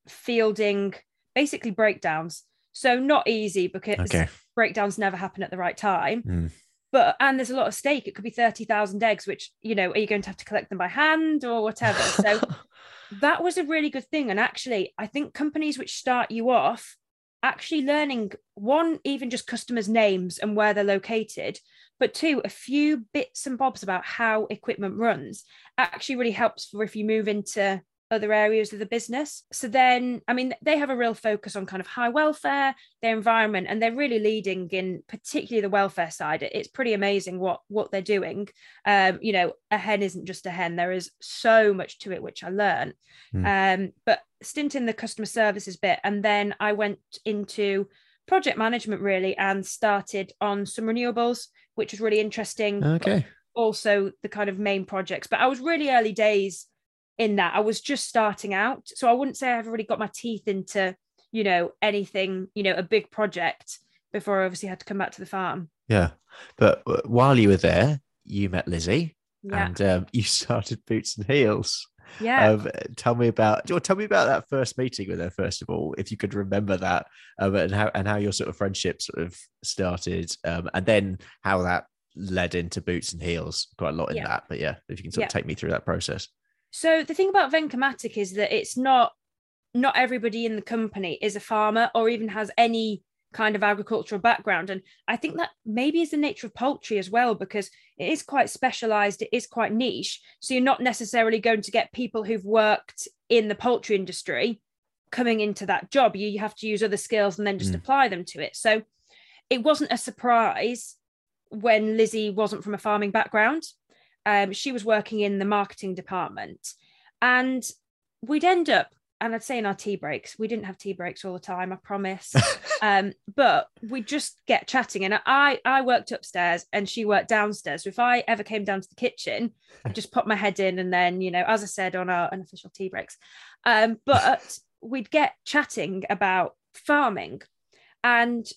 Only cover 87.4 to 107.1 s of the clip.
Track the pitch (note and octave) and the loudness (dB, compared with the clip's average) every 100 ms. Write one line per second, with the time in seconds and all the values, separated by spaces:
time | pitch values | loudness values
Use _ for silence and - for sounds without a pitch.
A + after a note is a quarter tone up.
87.4 | C#4+ D#4+ D4+ B3 C#4 B3+ A3+ G#3+ G3 F#3+ | 4 2 0 0 -2 -2 -6 -4 -4 -2
88.4 | G#3 A3 - - C4 B3+ A#3 - _ _ | 0 0 -2 -2 4 6 4 0 _ _
89.4 | _ _ _ A#3+ C4+ - B3+ B3 A3+ A3 | _ _ _ 0 2 4 2 0 -2 -2
90.4 | A3+ G#3+ - A3+ A3 G3+ F#3 D3+ G#3+ G3+ | -4 -4 -4 -4 -4 -4 -6 -4 -4 -4
91.4 | - A3 G#3+ A3 A#3 A#3 A3+ A#3+ A3 G3+ | -2 0 2 2 2 2 2 0 -2 -6
92.4 | G#3 - A#3 A3+ A3 G3+ _ _ _ - | -2 2 4 2 -2 -4 _ _ _ -2
93.4 | G#3+ G#3 G#3 G#3 G3+ A3+ A3 G#3 A#3 - | 0 2 2 0 -2 -4 -4 0 2 2
94.4 | - F3+ F#3 F#3+ - _ - A3+ D#4 - | 2 -2 -2 -8 -12 _ -4 -4 -4 -4
95.4 | E4+ - A3+ G#3+ C#4 E4 D#4+ D4+ D4 - | -6 -8 -6 -2 0 0 0 0 -2 -4
96.4 | A#3 - B3 A#3+ - G#3 F#3 A3+ B3 G3+ | -10 -4 -2 -2 -2 -4 0 2 2 0
97.4 | F#3+ G#3+ G3 - _ - - D#4 - C#4 | -4 -6 -6 -10 _ -8 -4 -4 -2 0
98.4 | - - B3+ - A3+ G#3 G#3 G3 - A#3+ | 0 0 -2 -2 0 2 2 -2 -4 -4
99.4 | - - A3 A3 B3+ B2 F#3+ - _ _ | -4 -2 -2 0 -2 -2 -6 -10 _ _
100.4 | - B3+ B3+ C4 B3 A3+ A3 A#3+ A3+ A3+ | -4 0 2 2 0 -2 -2 2 2 2
101.4 | A3+ A3 G3+ A3+ - - B3 A3+ G#3 A3+ | 2 0 0 -2 -2 -4 -6 -4 -4 -4
102.4 | F#3+ A3 G#3+ G#3 - - - - - A#3 | 2 4 4 4 -2 -16 -16 -14 2 2
103.4 | G#3+ G3+ B3 A#3+ - G3+ F#3 F3 - C3 | 2 0 0 0 0 -2 -2 -8 -6 -2
104.4 | G3+ A3 _ _ _ _ _ - A#3+ A3 | -2 -2 _ _ _ _ _ -2 2 2
105.4 | G#3 G3+ G3 F#3+ F#3 C#4 A#3+ F#3+ G#3 G3+ | 0 -2 -2 -2 0 4 4 4 -4 -4
106.4 | G#3+ - G#3+ G#3 G#3+ G3 - | -6 -6 -4 -2 0 -2 0